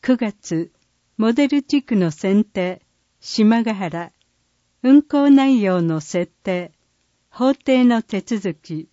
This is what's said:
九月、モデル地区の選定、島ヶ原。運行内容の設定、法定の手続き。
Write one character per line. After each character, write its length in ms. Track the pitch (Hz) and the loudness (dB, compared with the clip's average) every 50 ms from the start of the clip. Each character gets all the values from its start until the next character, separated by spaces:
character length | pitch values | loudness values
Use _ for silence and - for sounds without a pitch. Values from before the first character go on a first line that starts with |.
九 140 | - - 254 | 0 0 -2
月、 560 | 233 247 214 196 _ _ - 180 160 170 175 _ _ _ _ _ _ _ _ _ - | 0 -2 -6 -8 _ _ -8 -6 -6 -6 -8 _ _ _ _ _ _ _ _ _ -2
モ 160 | 214 226 233 | -2 0 2
デ 140 | 233 285 277 | 2 0 0
ル 140 | 294 285 | 0 -2
地 220 | 269 _ - 285 262 | -2 _ -2 -2 -2
区 120 | - 240 | 0 -2
の 160 | 202 180 165 | 0 0 -2
選 320 | 151 - - 190 196 208 214 | -4 -4 -2 0 0 0 0
定、 380 | _ _ 202 180 180 185 - _ _ _ _ _ _ _ _ | _ _ -6 -6 -6 -8 -10 _ _ _ _ _ _ _ _
島 440 | _ - - - 214 214 226 233 226 | _ -10 -2 0 2 2 2 2 0
ヶ 120 | 220 220 | -4 -6
原。 360 | 190 196 165 151 170 170 160 _ _ _ _ _ _ _ _ _ _ _ _ _ _ | -6 -8 -8 -8 -10 -12 -12 _ _ _ _ _ _ _ _ _ _ _ _ _ _
運 220 | - 247 269 294 294 | 2 4 4 4 4
行 260 | _ - 285 277 285 | _ -2 0 4 6
内 320 | 277 269 269 269 269 240 | 6 6 6 4 2 2
容 200 | 202 190 185 180 | 2 0 0 0
の 180 | 170 165 160 160 | 0 -2 -4 -6
設 320 | 151 - - 180 175 170 _ _ _ | -8 -6 -6 -6 -6 -6 _ _ _
定、 280 | 202 185 180 175 160 _ _ _ _ _ _ _ _ _ _ _ _ | -6 -6 -6 -8 -12 _ _ _ _ _ _ _ _ _ _ _ _
法 240 | _ - 247 262 277 | _ -4 -2 -2 -2
定 300 | _ _ - 262 254 254 | _ _ 0 2 4 4
の 180 | 247 240 226 | 2 2 0
手 200 | 220 _ - 196 | -2 _ -8 -8
続 320 | 180 - 240 214 185 196 156 | -6 -6 -8 -6 -6 -6 -8
き。 340 | _ _ - 165 151 160 _ | _ _ -12 -12 -12 -12 _